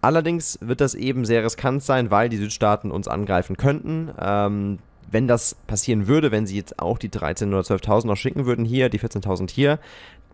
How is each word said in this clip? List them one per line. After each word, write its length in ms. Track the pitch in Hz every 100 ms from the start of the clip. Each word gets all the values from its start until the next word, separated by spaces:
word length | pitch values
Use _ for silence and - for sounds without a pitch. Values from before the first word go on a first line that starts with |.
Allerdings 560 | 123 160 160 170 156 -
wird 180 | 110 127
das 140 | 139
eben 300 | - 127 127
sehr 180 | 113 117
riskant 400 | 113 - 135 135
sein, 280 | 135 131 117
weil 180 | 101 120
die 80 | 113
Südstaaten 560 | 104 - 107 104 104
uns 160 | 90 98
angreifen 480 | 71 101 92 90 95
könnten. 540 | 131 147 139 160 160 -
Ähm, 580 | 98 101 101 104 101 101 - _ -
wenn 160 | 110 131
das 300 | 120 - - -
passieren 400 | 107 - 110 101
würde, 240 | 147 151
wenn 160 | 107 107
sie 100 | 101
jetzt 220 | - -
auch 200 | 85 117
die 120 | 107
dreizehn 420 | 104 76 87 101
oder 120 | 98
zwölftausend 460 | 92 98 - 104 117
noch 60 | 101
schicken 300 | 131 135 127
würden 180 | 120
hier, 240 | 113 127 127
die 100 | 104
vierzehntausend 520 | 117 104 98 92 92
hier, 300 | - 139 147 - - - - -